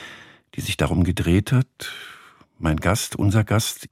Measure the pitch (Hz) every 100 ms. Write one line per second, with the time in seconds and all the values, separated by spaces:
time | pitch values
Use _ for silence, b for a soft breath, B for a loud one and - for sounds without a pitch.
0 | B B B B B - - - 71 78
1 | 87 - 82 90 - 127 - - - B
2 | B B B B B - 80 78 87 101
3 | - - 98 107 101 110 - - -